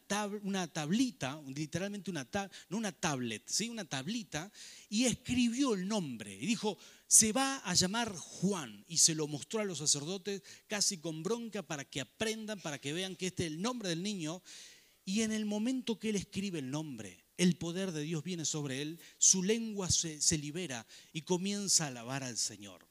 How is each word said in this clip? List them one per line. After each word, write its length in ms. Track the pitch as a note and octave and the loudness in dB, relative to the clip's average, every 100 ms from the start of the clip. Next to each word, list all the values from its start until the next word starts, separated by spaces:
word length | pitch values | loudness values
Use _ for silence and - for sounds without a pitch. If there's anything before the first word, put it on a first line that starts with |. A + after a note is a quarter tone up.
| _ | _
tab-, 320 | G3+ G#3 G#3 | -2 -2 -4
una 240 | G3+ G3 E3+ | -2 -2 -2
tablita, 760 | - D3 G#3 C4 - C3 D3 C#3 | -2 0 4 2 0 -4 -4 -8
literalmente 640 | C3+ D3+ E3+ G3 G3+ F#3 | -4 -2 -2 -4 -6 -6
una 180 | F3 B2+ | -6 -4
ta-, 220 | G3+ G3 - - | -4 -4 -10 -6
no 80 | F#3+ | -4
una 160 | G#3+ | -2
tablet, 500 | - F3 C#3 A#2+ G#2+ - | -2 0 0 -2 -4 -2
¿sí? 220 | - A#3 | -2 -2
Una 160 | A3+ F#3 | -6 -6
tablita, 640 | C#3 C3 A#3 F#3+ D3+ F#3 - - - - | -4 -2 -4 -4 -8 -8 -14 -18 -18 -2
y 160 | G#3 B3 | 4 4
escribió 720 | F3+ - B3 A#3+ A#3 C#4+ G3+ | 4 0 4 4 4 2 2
el 120 | F#3 | 2
nombre. 480 | A3 D#3+ A#2 G#2 F#2+ | 0 0 -4 -8 -6
Y 100 | C#3 | -2
dijo, 320 | A3+ G#3+ F#3 - - _ | 0 0 -4 -10 -20 _
"Se 240 | - A3 | 8 8
va 280 | A3 C4+ C4+ | 4 2 0
a 140 | G3+ | 0
llamar 400 | F3+ F3+ G#3+ A#3 F3 | 2 2 2 0 -4
Juan". 640 | - - F#3 F#3+ C3 G#2 - | -12 -2 0 0 -4 -12 -6
Y 80 | D#3+ | 4
se 180 | - D#3+ | 6 6
lo 120 | D3+ | 0
mostró 340 | D3 - A3 | -2 -4 -2
a 40 | G#3 | -2
los 120 | D#3 | 0
sacerdotes 640 | D3 C#3+ C#3+ G3 G3 G3 - - _ | 2 2 2 -4 -4 -6 -8 -20 _
casi 300 | G#3+ G3 F#3 | 0 0 0
con 260 | E3 D#3 | -4 -4
bronca 400 | E3 A#3 A#3 G#3 | -2 -2 -2 -8
para 220 | E3+ D3+ C3+ | -6 -6 -4
que 160 | D3 | -6
aprendan, 580 | C3 _ A3 A3 G#3+ G#3+ | -6 _ -2 -2 -6 -6
para 220 | E3 C#3 | -6 -6
que 100 | C#3 | -4
vean 240 | D#3+ F#3+ F3+ | -2 -4 -2
que 120 | F#3 | -4
este 180 | - F3 | -2 -2
es 80 | |
el 80 | D#3 | 0
nombre 260 | G#3 B3+ G3+ | -2 -2 -2
del 160 | E3 | -2
niño. 380 | G3 G3+ D3+ F3+ - - - - _ _ - | -2 -2 -4 -6 -10 -18 -18 -20 _ _ -2
Y 160 | G3 | 0
en 100 | A3 | 2
el 140 | A3 G#3+ | 0 0
momento 520 | G#3 A3 C4 - G#3+ | 0 0 -2 -2 -2
que 120 | G#3+ | 0
él 80 | G#3 | -2
escribe 420 | - - G3+ E3+ | -2 -4 -4 -4
el 100 | C3 | -4
nombre, 540 | C#3+ D#3 A#2+ G2+ F2 _ - | -4 -4 -8 -12 -14 _ 4
el 200 | F3+ - | 4 4
poder 380 | E3 E3+ F#3+ | 0 -2 -2
de 100 | D#3 | -2
Dios 180 | D3 E3+ | -2 -2
viene 220 | D3 F3+ | -4 -4
sobre 380 | D3 D#3 C#3+ C3 | -2 -2 -2 -4
él, 180 | D3+ E3 - - | -4 -8 -14 4
su 240 | - F#3+ | 6 6
lengua 460 | F#3 A#3 A3+ G3+ F3+ | 6 2 0 -2 0
se, 320 | - E3 D3+ | 2 0 0
se 160 | - D#3+ | 2 2
libera 480 | C#3+ D3+ F3+ B2 A2+ - - | 0 -4 -4 -6 -8 -16 -10
y 80 | D#3+ | -10
comienza 640 | D3 F3+ F#3+ G3+ G3 - D3+ | 0 0 2 -2 2 2 2
a 20 | |
alabar 340 | B2 A#2 C3+ | -4 -6 -6
al 160 | C3 A2 | -4 -4
Señor. 480 | - G#2 G2+ F2+ - | -4 -4 -14 -16 -20